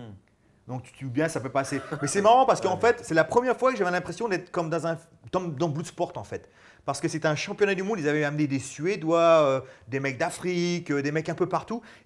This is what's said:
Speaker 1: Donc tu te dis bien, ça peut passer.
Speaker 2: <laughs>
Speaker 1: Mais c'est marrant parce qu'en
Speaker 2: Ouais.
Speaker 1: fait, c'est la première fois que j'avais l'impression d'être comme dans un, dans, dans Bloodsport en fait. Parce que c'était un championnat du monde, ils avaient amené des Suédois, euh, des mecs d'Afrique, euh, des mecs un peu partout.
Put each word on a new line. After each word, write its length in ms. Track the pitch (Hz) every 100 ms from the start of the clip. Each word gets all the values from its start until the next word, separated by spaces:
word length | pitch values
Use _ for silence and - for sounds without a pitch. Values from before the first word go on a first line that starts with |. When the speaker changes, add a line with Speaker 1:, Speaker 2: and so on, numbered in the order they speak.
| 117 98 _ _ _ _ -
Speaker 1:
Donc 160 | 127
tu 80 | -
te 60 | -
dis 80 | 135
bien, 220 | 120 160
ça 120 | 143
peut 100 | 123
passer. 320 | 135 139 139 -
Speaker 2:
<laughs> 100 | 147
Speaker 1:
Mais 60 | 143
c'est 140 | 202
marrant 240 | 208 247 254
parce 140 | 180
qu'en 120 | 190 185
Speaker 2:
Ouais. 60 |
Speaker 1:
fait, 200 | 226 233 -
c'est 80 |
la 100 | 165
première 320 | 156 233 254 226
fois 160 | 254
que 60 | 233
j'avais 140 | 180
l'impression 360 | 180 180 160 233
d'être 220 | 175 175
comme 200 | 180 165
dans 160 | 165 165
un, 100 | 160 - _ -
dans, 100 | 185
dans 260 | 175 135 170
Bloodsport 440 | 143 - - 170 127
en 80 |
fait. 260 | 101 - - _ - _
Parce 160 | - 139
que 80 | 160
c'était 200 | 156 160
un 80 | 147
championnat 400 | - 202 202 185
du 80 |
monde, 160 | 190 220
ils 100 | 147
avaient 140 | 151
amené 240 | 147 151 147
des 120 | 135
Suédois, 600 | - - 170 196 160 170
euh, 420 | 165 165 143 131 131 - -
des 120 | 135
mecs 180 | 135 127
d'Afrique, 720 | 160 - 180 175 175 175 170
euh, 120 | 143
des 80 | 143
mecs 180 | 156 160
un 60 | 160
peu 120 | 175
partout. 360 | 170 - 233 - -